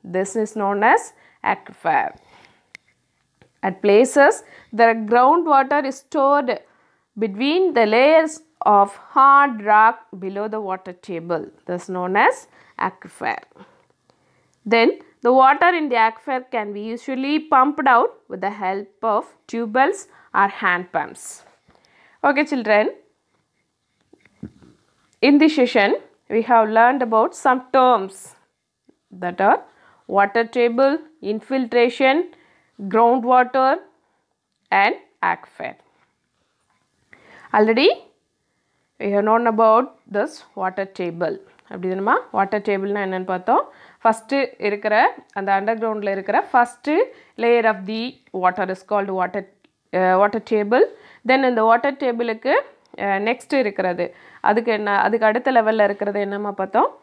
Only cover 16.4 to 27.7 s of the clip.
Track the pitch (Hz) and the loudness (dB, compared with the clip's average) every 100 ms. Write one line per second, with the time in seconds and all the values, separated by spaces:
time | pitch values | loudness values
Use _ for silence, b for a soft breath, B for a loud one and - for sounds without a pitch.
16.4 | 254 233 208 208 220 233 - 262 269 302 | -6 -8 -8 -10 -10 -10 -8 -6 -2 -4
17.4 | 311 269 277 285 269 240 466 - _ 190 | 2 2 2 0 2 4 2 -4 _ -10
18.4 | 190 208 190 196 202 _ 226 214 - _ | -8 -6 -6 -6 -10 _ -2 -2 -4 _
19.4 | _ 233 233 240 285 - - b b 190 | _ -8 -4 0 0 -2 -12 b b -2
20.4 | 196 - 196 180 180 165 139 - - - | -2 0 -2 -2 -4 -6 -6 -14 -20 -20
21.4 | _ _ _ b b b b b 277 277 | _ _ _ b b b b b -2 0
22.4 | 302 277 214 208 226 - _ _ _ _ | -2 -4 2 2 2 -6 _ _ _ _
23.4 | _ _ _ _ _ _ _ _ _ _ | _ _ _ _ _ _ _ _ _ _
24.4 | - _ - _ _ _ _ _ 262 285 | -20 _ -20 _ _ _ _ _ 4 4
25.4 | 311 311 247 262 247 494 - _ _ 220 | 4 2 2 2 2 -2 -6 _ _ -4
26.4 | 226 233 214 220 240 277 247 220 262 - | 2 2 4 4 4 2 0 0 0 0
27.4 | 269 254 254 | -2 -2 0